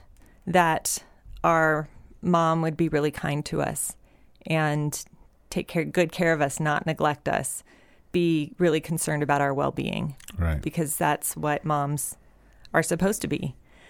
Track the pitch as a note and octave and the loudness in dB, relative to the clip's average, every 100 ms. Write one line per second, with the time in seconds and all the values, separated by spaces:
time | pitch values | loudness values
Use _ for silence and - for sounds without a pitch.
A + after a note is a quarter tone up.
0 | - - - - - F3+ E3 D#3 - - | -14 -20 -20 -14 0 4 4 2 -2 -6
1 | - - - - E3+ E3 D#3+ D#3 D3+ - | -8 -20 -20 -2 2 4 4 2 -2 -10
2 | - - F3 E3+ E3 E3 D#3+ D#3+ E3 D3+ | -20 -8 2 4 4 2 0 0 0 2
3 | D3 - D#3 C#3+ - - C#3+ - - - | 0 -2 -4 -4 -4 -4 -4 -4 -6 -10
4 | - - - - - D#3+ D3+ D3 D3 - | -20 -20 -20 -14 -4 0 0 0 -2 -4
5 | - - - _ - - - F3 D3 F3+ | -10 -20 -20 _ -8 -6 -4 -4 -2 0
6 | E3 - E3+ D#3 C#3 - D#3 D3 - D#3 | 0 2 2 2 0 0 -2 -2 -2 0
7 | D#3 D3 - - - - - - _ - | 0 0 -2 -2 -2 -8 -14 -20 _ -20
8 | _ F3+ E3+ D#3+ D3 - F3+ D#3 - D#3+ | _ 0 2 2 -2 0 2 2 0 -4
9 | - D3+ D3 C#3+ C#3+ C#3 C#3+ - C3 - | -2 0 2 2 2 0 -2 -2 -4 -4
10 | C#3+ - - - E2 D2+ D3+ - D3 - | -6 -8 -12 -4 0 0 -2 -4 -4 0
11 | D#3+ D3 - - D3+ D3 D#3+ D3 C#3+ D3 | 0 0 -4 -4 -2 -2 0 0 0 -2
12 | - - - - - - - D#3+ D#3+ E3 | -6 -10 -18 -20 -20 -20 -2 0 2 2
13 | F#3+ G#3+ D3 D3 C#3+ - - - - | 0 0 -2 -4 -4 -10 -18 -20 -20